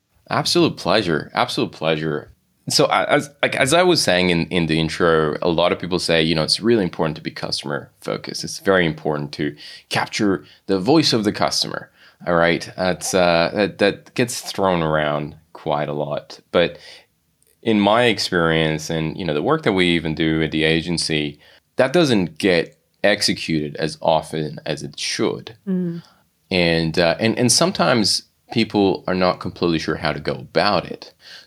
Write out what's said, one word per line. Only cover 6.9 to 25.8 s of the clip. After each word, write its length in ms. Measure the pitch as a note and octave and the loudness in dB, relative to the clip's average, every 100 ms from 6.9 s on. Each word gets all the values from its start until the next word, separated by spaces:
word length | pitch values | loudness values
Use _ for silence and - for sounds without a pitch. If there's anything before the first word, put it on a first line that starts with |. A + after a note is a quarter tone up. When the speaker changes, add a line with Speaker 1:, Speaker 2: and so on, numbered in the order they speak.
| - D#2+ D2+ | -2 -4 -4
Speaker 1:
to 60 | |
be 80 | D#2+ | -10
customer 600 | - - - C#2 C#2+ - _ | -10 -8 -8 -6 -8 -8 _
focused. 440 | - - - - | -8 -8 -8 -10
It's 160 | E2+ - | -10 -4
very 260 | G2 F#2+ E2+ | 2 4 2
important 480 | D#2+ E2 D2 D2 | -2 -4 -4 -6
to 220 | - D2 D2 - - _ | -6 -6 -8 -18 -20 _
capture 560 | A2+ - - G#2 F2+ - _ - | -6 -4 -2 0 0 -6 _ -2
the 120 | G2 | 0
voice 340 | F#2+ D#3+ C3 | 4 4 4
of 120 | A#2+ G#2 | 0 0
the 80 | |
customer. 580 | F2+ D#2 - - - - _ - _ - | 0 0 0 -4 -8 -12 _ -20 _ 0
All 100 | E2+ | 2
right. 360 | E2+ D#2+ - - | 4 2 -4 -4
That's, 360 | F#2 E2 - | -4 -2 -2
uh, 380 | F#2+ F2 E2+ E2+ | 2 4 4 2
that, 260 | G#2 G2 - | 0 -2 2
that 340 | G2+ - - | 0 0 -8
gets 260 | - A#2+ - | -4 -4 -4
thrown 420 | - - F#2+ F2 | -8 0 0 2
around 520 | D#2 D#2 D2+ D2+ D2 - _ | 2 0 0 -2 -4 -12 _
quite 360 | - D#2+ D2 D2 | -12 -4 -2 -2
a 40 | |
lot. 460 | D2 D2 D2+ - - _ | -4 -4 -6 -10 -20 _
But 260 | F#2 E2+ - - - _ _ _ _ _ _ | 0 0 -2 -20 -20 _ _ _ _ _ _
in 180 | A#2 G#2+ | 0 4
my 220 | G2+ A2+ | 4 4
experience 840 | A#2+ F#2+ - F2+ E2 D#2+ D#2+ D#2 - | 2 0 -2 0 2 2 0 -2 -4
and, 280 | E2 D#2+ - | -4 -4 -4
you 80 | F2 | -4
know, 80 | |
the 100 | D2 | -2
work 200 | G2 D#3 | 0 0
that 100 | C#3 | 0
we 140 | F#2+ F2+ | 2 2
even 280 | E2 D#2+ D#2 | 2 0 0
do 260 | D#2+ D#2+ | 0 2
at 80 | D#2 | 0
the 120 | D#2 | 0
agency, 760 | D#2 D#2+ E2+ E2 - D#2 D2 C#2+ - - _ - | 2 0 0 -4 -2 -2 -4 -8 -20 -20 _ -2
that 140 | C3 | 2
doesn't 460 | F3 D#3 A2 E2+ - | 2 2 2 0 -2
get 420 | G2+ F2 - _ _ _ | 2 2 0 _ _ _
executed 720 | G2 G#2 - F2+ - D#2 D2 D2 | 0 0 -2 -4 -2 -2 -4 -6
as 220 | - D#2+ | -6 -2
often 600 | E2 D#2+ - D#2+ D2+ D2+ - | 0 0 0 -6 -6 -8 -8
as 160 | C#2+ | -8
it 160 | D2 - | -8 -10
should. 600 | - - G#2+ - - - G3+ | -8 -2 -2 -4 -12 -14 -6
Speaker 2:
Mm. 340 | F#3 | -4